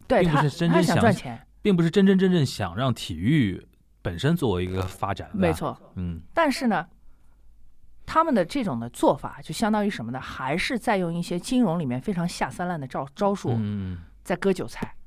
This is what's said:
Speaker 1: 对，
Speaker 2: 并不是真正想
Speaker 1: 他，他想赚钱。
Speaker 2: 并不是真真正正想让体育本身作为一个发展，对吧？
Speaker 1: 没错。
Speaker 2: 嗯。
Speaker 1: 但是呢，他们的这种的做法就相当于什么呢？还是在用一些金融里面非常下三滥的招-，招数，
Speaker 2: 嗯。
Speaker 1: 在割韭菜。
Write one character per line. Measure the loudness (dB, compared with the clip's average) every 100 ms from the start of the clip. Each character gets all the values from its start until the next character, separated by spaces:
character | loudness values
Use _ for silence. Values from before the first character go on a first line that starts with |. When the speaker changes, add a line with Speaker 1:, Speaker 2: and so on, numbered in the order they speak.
| 2
Speaker 1:
对， | 4
Speaker 2:
并 | 4
不 | 4
是 | 2
真 | 2 2
正 | 4
想 | 4 4
Speaker 1:
他， |
他 |
想 |
赚 | 4
钱。 | 2 -2 -12 -16 -4
Speaker 2:
并 | 2
不 | 4
是 | 4
真 | 6 6
真 | 6
正 | 4
正 | 4
想 | 2 -2 -6 -2
让 | -2
体 | -2 -6 -2
育 | 2 4 2 -2 -12 _ _ _
本 | -8 -2
身 | 0 2
作 | 2
为 | 0
一 | -2
个 | -2
发 | -4 -4 -6
展， | -6 -6
对 | 0
吧？ | 0
Speaker 1:
没 |
错。 | 0 -4 -8 -12
Speaker 2:
嗯。 | -8 -8 -8 -6
Speaker 1:
但 | 0 0
是 | 2 0
呢， | 0 -4 -14 -20 -20 -20 -20 -20 -20 -20 -20 -20 -18
他 | -2 0
们 | 2
的 | 2
这 | 0 -2
种 | -2 -4
的 | -6
做 | 0 2 2
法 | -4 -12
就 | -10
相 | -2 0
当 | 2
于 | 0
什 | -4
么 | -8
呢？ | -8
还 | -10 -8 -4 -2
是 | -2 -2
在 | 0 0
用 | 0
一 | -4
些 | -4 -4
金 | 0 2
融 | 2 2
里 | -2
面 | -4
非 | -4
常 | -2 -4
下 | -4 -6
三 | -4 -6
滥 | -6
的 | -6
招-， | -8 -8 -2
招 | 0
数， | 0 -2 -2
Speaker 2:
嗯。 | -2 -4 -6 -8 -14 -16
Speaker 1:
在 | -6 0
割 | 0
韭 | 0 -4
菜。 | -8 -10 -10